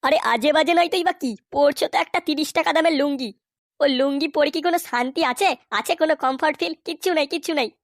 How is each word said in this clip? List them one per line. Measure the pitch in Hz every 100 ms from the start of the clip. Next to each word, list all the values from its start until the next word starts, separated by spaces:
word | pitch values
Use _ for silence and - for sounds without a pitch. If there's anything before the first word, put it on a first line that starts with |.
আরে | 262 311 -
আজে | 233 269 302
বাজে | 311
নয় | 339 349
তো | 381 349
বা | 349
কি, | 262 214 _
পরছো | 277 285 - -
তো | -
একটা | 330 359 -
তিরিশ | 294 311 -
টাকা | 330 320
দামের | 320 302
লুঙ্গি, | 285 277 240 - _ _ _ _
ও | 285 254
লুঙ্গি | 277 277 311 -
পরে | 294
কি | 320 330
কোনো | 339 -
শান্তি | 240 254 269 302
আছে? | 247 392 285 _ 202
আছে | 208 -
কোনো | 320 302
কমফর্ট | 262 262 311 302
ফিল? | 339 320 -
কিচ্ছু | 320 381 320
নাই, | 285
কিচ্ছু | 339 - 311
নাই। | 233 _